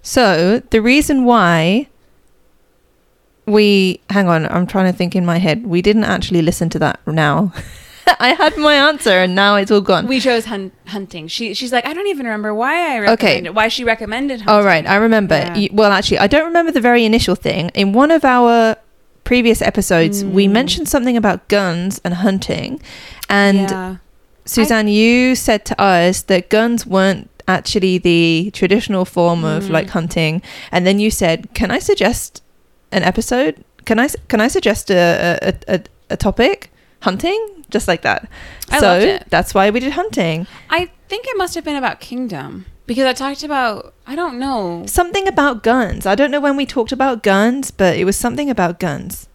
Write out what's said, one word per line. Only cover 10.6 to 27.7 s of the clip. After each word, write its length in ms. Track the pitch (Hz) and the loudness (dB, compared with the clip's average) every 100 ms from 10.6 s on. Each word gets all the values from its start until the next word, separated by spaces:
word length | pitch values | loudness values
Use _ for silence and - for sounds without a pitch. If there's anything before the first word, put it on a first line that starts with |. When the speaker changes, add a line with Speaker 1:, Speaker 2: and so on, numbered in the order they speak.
| 190 _ - | -10 _ -14
Speaker 2:
hunting. 380 | 202 190 180 156 | -12 -12 -14 -12
She, 280 | - 233 | -8 -8
she's 180 | 214 254 | -8 -4
like, 140 | 247 254 | -4 -4
"I 80 | |
don't 120 | 330 403 | -6 -6
even 200 | 311 240 | -4 -6
remember 280 | 214 214 | -6 -4
why 420 | 214 254 330 339 247 | -4 -2 -2 -2 0
I 20 | |
Speaker 1:
Okay. 20 | |
Speaker 2:
recommended, 500 | 202 226 226 - 175 | 0 2 2 0 -2
why 140 | 202 226 | -2 -2
she 140 | 226 | -2
recommended 580 | 240 220 214 233 285 254 | -4 -4 -4 -6 -6 -4
hunting." 120 | 208 | 2
Speaker 1:
All 80 | 208 | 4
right, 240 | 202 160 - | 4 2 2
I 100 | 196 | 2
remember. 400 | 226 220 190 151 | 4 2 2 0
Speaker 2:
Yeah. 180 | 175 | 0
Speaker 1:
Y-, 140 | 190 202 | -2 0
well, 180 | 208 214 | 2 4
actually, 280 | 196 - 185 | 2 0 0
I 80 | 202 | 2
don't 180 | 285 | 2
remember 260 | 320 339 330 | 2 0 0
the 120 | 277 | 2
very 240 | 240 240 226 | 2 4 4
initial 280 | 226 - | 2 0
thing. 360 | 180 - - 170 | -2 -2 -4 -4
In 200 | - 196 | -2 0
one 160 | 214 294 | 2 4
of 120 | 330 | 4
our 520 | 285 247 240 233 226 214 _ _ _ _ | 4 4 4 4 2 -2 _ _ _ _
previous 380 | - 247 233 220 | 0 2 4 2
episodes, 600 | - 208 196 170 165 202 | 0 -2 0 2 2 0
we 240 | 196 190 196 | 0 2 4
Speaker 2:
Mm. 60 | |
Speaker 1:
mentioned 360 | 214 285 - 294 | 2 0 -4 -2
something 280 | 294 247 233 | -2 0 0
about 320 | 214 180 _ | 0 -2 _
guns 500 | 208 190 170 180 196 | 0 0 -4 -6 -6
and 80 | 175 | -6
hunting. 640 | 175 196 190 - - - 269 - - - - - | -2 0 0 -4 -6 -6 -10 -14 -20 -20 -18 -2
And 400 | 202 202 196 190 | 2 4 2 0
Speaker 2:
Yeah. 260 | 190 185 185 _ _ _ _ | -4 -8 -12 _ _ _ _
Speaker 1:
Suzanne, 420 | - - 214 226 214 | -4 0 2 2 2
Speaker 2:
I 40 | |
Speaker 1:
you 440 | 208 226 247 254 | 4 4 4 2
said 300 | 254 - 208 | 0 0 0
to 160 | - - | -2 0
us 400 | 196 180 175 185 | 2 4 2 0
that 260 | - 190 180 | 0 -2 2
guns 360 | 220 233 233 - | 0 2 -2 0
weren't 440 | 190 190 185 - _ - | 2 2 0 -8 _ -4
actually 480 | 185 - | -4 -2